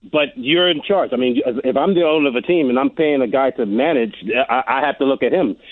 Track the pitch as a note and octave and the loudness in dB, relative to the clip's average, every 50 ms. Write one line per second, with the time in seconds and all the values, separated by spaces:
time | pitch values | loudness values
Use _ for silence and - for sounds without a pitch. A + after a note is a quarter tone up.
0 | _ - - D3+ D3 C#3 - - A#2+ C3 D#3 E3+ F3+ F3+ F3 D3 - - G3+ F#3+ | _ -4 -2 -2 -2 -2 -4 -10 -2 0 0 2 2 2 0 -2 -2 0 0 0
1 | D3 A2+ B2+ A#2+ B2+ B2+ A#2+ B2+ D3 C3 A#2+ A#2+ - C3 B2 C3+ D3 F#3 G3 E3+ | 0 0 0 0 0 0 0 0 0 -2 -2 -2 -2 0 0 0 0 2 2 2
2 | F3 D#3 D3+ D#3+ D3 C#3 A#2+ B2 A#2 - F3 F3 D3+ B2+ B2 B2+ C#4 C#4 - - | 2 2 2 2 2 0 0 -2 -2 0 0 2 2 2 2 2 0 0 0 0
3 | E3 D3+ D3 C#3 C3 A2+ G2+ C3 C#3 C3 B2 - A#2+ G#2 G2+ A2+ C3+ D#3+ E3 C3 | 0 0 2 0 0 0 0 0 0 0 0 -2 -4 -2 0 0 0 0 0 0
4 | A#2 A2 G2 - - G#2 G#2+ A#2+ C3+ - A#2+ B2+ - - A#2+ C3+ D3+ C#3+ C3 - | -2 -2 -6 -10 -8 -4 -2 -2 0 0 0 -2 0 0 -2 0 0 -2 -2 0
5 | C#3+ C3+ C3+ B2+ - A#2+ C#3 F#3 F3 A#2 F#2+ - - - | 0 0 0 0 0 0 0 0 0 -2 -4 -6 -12 -20